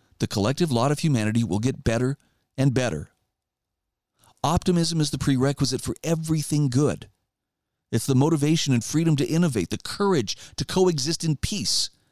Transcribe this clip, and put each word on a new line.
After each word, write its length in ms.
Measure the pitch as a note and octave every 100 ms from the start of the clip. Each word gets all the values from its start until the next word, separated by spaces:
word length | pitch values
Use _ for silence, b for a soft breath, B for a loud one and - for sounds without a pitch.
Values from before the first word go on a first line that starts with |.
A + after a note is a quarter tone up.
| _ -
the 80 | A2
collective 440 | G#2+ G#2 C#3 E3+
lot 200 | A#2 C3+
of 80 | D3+
humanity 440 | E3 B2 G#2+ A#2
will 160 | A#2 G2+
get 240 | B2+ -
better 340 | - A#2 B2+ D3 _ _ _ -
and 160 | D3
better. 360 | B2 B2 D2+ F2 _ _ _ _ _ _ _ _ _ _ _ b b
Optimism 560 | C#3 F3+ - F3 E3 D#3+
is 100 | D3
the 80 | D3
prerequisite 640 | - C3 C3+ C#3 C3 B2+
for 140 | - -
everything 680 | D#3 E3 D#3+ D#3 - D3+ C#3+
good. 380 | B2 C#3+ C#2+ - _ _ _ _ _ _ _ _
It's 140 | A2+ -
the 100 | C3
motivation 580 | D3+ D#3+ D3 D#3+ C#3
and 100 | A#2+
freedom 320 | - D3+ E3 C#3+
to 100 | -
innovate, 440 | E3 F3 A2+ E2+
the 80 | -
courage 580 | - - G3+ E3 G2 - B B
to 80 | -
coexist 580 | G3 F#3 D#3 C#3 D#3+
in 140 | E3 C#3+
peace, 520 | - G3+ - - - _ _